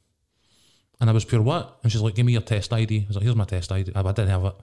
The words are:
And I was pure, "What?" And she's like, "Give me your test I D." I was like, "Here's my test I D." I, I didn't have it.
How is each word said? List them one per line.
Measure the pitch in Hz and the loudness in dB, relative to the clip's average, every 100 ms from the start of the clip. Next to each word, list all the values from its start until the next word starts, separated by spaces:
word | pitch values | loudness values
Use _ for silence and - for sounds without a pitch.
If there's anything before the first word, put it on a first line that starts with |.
| _ _ _ _ _ _ _ _ _ - | _ _ _ _ _ _ _ _ _ -2
And | 113 | 2
I | |
was | 110 - | 2 2
pure, | 117 | 2
"What?" | 113 170 - - | 2 0 -6 -4
And | 117 | -2
she's | 110 | 0
like, | 110 | 0
"Give | 101 | 2
me | 123 | 2
your | 117 | 2
test | - 107 - | 0 -4 -2
I | 113 107 | -2 0
D." | 107 | -2
I | 101 | -2
was | 98 | -2
like, | |
"Here's | 113 110 | 0 0
my | |
test | 98 92 - | 0 -4 -2
I | 95 | -4
D." | 90 | -2
I, | 98 | -2
I | 92 | 0
didn't | 101 98 | 0 0
have | 92 95 | 0 -2
it. | - | -4